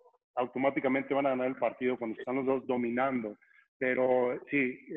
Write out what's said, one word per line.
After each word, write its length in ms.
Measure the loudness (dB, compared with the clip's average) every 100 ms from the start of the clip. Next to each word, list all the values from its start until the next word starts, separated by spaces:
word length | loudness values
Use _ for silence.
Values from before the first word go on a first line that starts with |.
| -20 _ _ -4
automáticamente 800 | -4 0 2 2 0 0 0
van 120 | 0 2
a 40 |
ganar 180 | 0 -2
el 80 | -2
partido 420 | -2 0 -2 0
cuando 180 | -4 -6
están 200 | -4 -2
los 100 | 0
dos 200 | 0 0
dominando. 680 | -2 0 0 0 -2 -4 -10 _ _ _ _
Pero 600 | 0 2 4 4 2 -2 -2
sí, 300 | 0 0 -2 -10